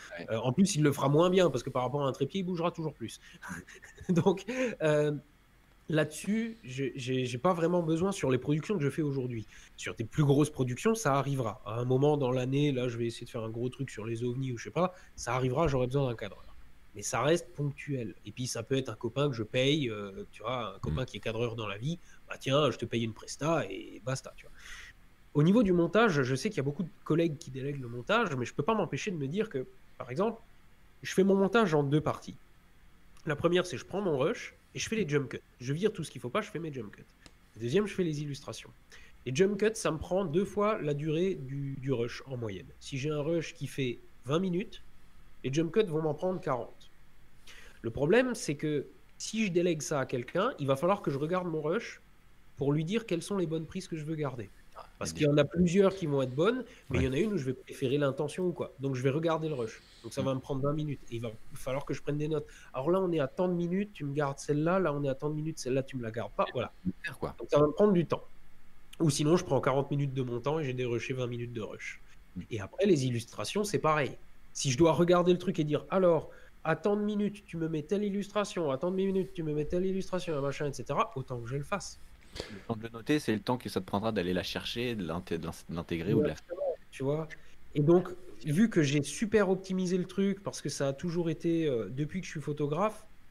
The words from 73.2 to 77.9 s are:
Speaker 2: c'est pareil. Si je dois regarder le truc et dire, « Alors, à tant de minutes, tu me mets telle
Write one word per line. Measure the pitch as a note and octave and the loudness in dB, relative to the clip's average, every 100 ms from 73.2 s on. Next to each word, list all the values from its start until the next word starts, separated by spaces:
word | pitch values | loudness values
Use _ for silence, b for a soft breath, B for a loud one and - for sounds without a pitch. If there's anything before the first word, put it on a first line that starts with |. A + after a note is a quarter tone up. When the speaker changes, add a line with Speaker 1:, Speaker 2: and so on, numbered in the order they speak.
| - - G#2 G3 | -4 -8 -4 -2
Speaker 2:
c'est | G#3 C3 | 0 2
pareil. | D#3 D3+ C3 - - - - | 2 2 0 -4 -14 -16 -14
Si | - C#3 | -4 0
je | A#2+ | 6
dois | E3 | 6
regarder | D3 F3 F3+ F3+ | 6 6 6 6
le | F3 | 4
truc | - E3 | 2 0
et | |
dire, « | D3+ C#3+ - | 2 0 2
Alors, | F#3+ F3+ D#3 - B B - | 4 6 6 2 B B -6
à | - A3 | -2 0
tant | G#3 G#3 | 2 2
de | |
minutes, | G#3 G#3 G#3 G3+ - | 0 0 0 -2 -10
tu | E3 | -4
me | D#3+ | -2
mets | D#3 | -2
telle | D3 | 0